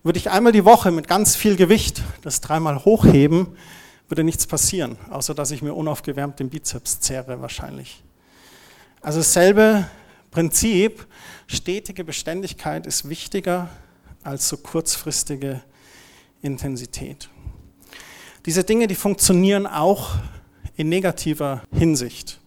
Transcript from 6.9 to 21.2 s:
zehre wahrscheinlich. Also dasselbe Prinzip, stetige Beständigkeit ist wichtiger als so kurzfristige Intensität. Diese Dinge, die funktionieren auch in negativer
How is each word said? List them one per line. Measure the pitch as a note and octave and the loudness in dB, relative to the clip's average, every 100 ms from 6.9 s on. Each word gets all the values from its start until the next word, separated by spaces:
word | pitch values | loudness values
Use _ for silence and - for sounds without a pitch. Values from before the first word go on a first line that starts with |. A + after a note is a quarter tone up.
| - | -6
zehre | - C3 B2+ B2+ | -4 -6 -10 -12
wahrscheinlich. | C3 - C#3 C#3 C3 - _ _ _ _ - - - - _ _ | -10 -12 -12 -14 -16 -20 _ _ _ _ -20 -20 -20 -20 _ _
Also | D3+ D#3 | -6 -2
dasselbe | D#3 F3+ F#3 G#3 A3 G#3+ F3 - - _ _ | 2 4 6 6 6 4 -2 -12 -20 _ _
Prinzip, | E3 E3 - A3+ F#3 G#3+ - - - - - - | -2 0 0 0 2 0 -2 -20 -20 -20 -20 -10
stetige | - - G3 G3+ F#3 | -8 -6 -8 -8 -12
Beständigkeit | D#3+ - - F3 F#3+ - D#3 D#3 E3 | -10 -10 -8 -8 -8 -10 -8 -8 -6
ist | - C#3+ | -8 -8
wichtiger | E3 - G3 F#3+ F3+ F3 - - _ - - | -12 -8 -6 -2 -4 -6 -14 -20 _ -20 -16
als | - C#3 - | -12 -6 -6
so | |
kurzfristige | C#3+ - E3 D#3+ - D#3 - - C#3 C#3 C3+ - _ - - - - _ _ | -6 -6 -4 -4 -6 -4 -6 -6 -6 -6 -8 -12 _ -20 -20 -20 -20 _ _
Intensität. | C#3+ C3+ C#3+ B2+ B2 - C3 C#3+ - - - - - _ - - - - - - - | -8 -6 -8 -8 -10 -12 -12 -16 -20 -18 -18 -18 -20 _ -20 -20 -20 -20 -20 -12 -2
Diese | E3+ | -2
Dinge, | F#3 A3 A3+ | 2 2 2
die | |
funktionieren | F3+ G3+ G3 - F3 F#3+ G3+ G3+ | 0 -2 0 4 4 4 2 -2
auch | D#3 E3 G3+ - - - - _ _ - | 0 2 2 -2 -6 -8 -16 _ _ -16
in | - D#3 | -6 -2
negativer | F3+ F#3+ E3+ | 0 -2 -4